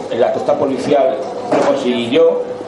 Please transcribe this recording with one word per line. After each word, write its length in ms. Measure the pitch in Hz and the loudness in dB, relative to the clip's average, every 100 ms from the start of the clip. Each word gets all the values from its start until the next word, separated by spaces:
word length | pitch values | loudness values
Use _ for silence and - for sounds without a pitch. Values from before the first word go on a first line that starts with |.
| - | -4
el 100 | 113 | 0
atestado 380 | 117 117 131 147 | 0 0 0 0
policial 560 | 139 127 143 143 131 123 - - - | 0 -2 2 2 2 0 -6 -8 -2
lo 120 | - 139 | 0 2
conseguí 440 | 131 123 120 117 | 0 0 -2 0
yo. 340 | 147 165 - - - | 4 4 2 -4 -8